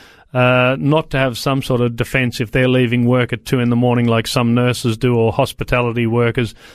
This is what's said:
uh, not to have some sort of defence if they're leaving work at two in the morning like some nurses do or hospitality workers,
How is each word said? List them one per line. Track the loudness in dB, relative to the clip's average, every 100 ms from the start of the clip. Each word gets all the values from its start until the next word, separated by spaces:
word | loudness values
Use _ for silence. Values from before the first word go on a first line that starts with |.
| -20 -20 _
uh, | 0 2 4 2 0
not | 2 0 0
to | -2
have | -2 -2
some | -2 -4
sort | -2 0
of | 0 -2
defence | -4 -2 -2 -2
if | -4
they're | 0 2
leaving | 2 2 2 2
work | 2 0
at | -4 -4
two | -2
in | 0
the | 2
morning | 2 2 2
like | 0 0
some | 0 0
nurses | 2 0 0 -2 -2
do | 0
or | 2 0
hospitality | 0 -2 -4 -4 -2 -2 -2 0
workers, | 0 0 0 -4 -6 -20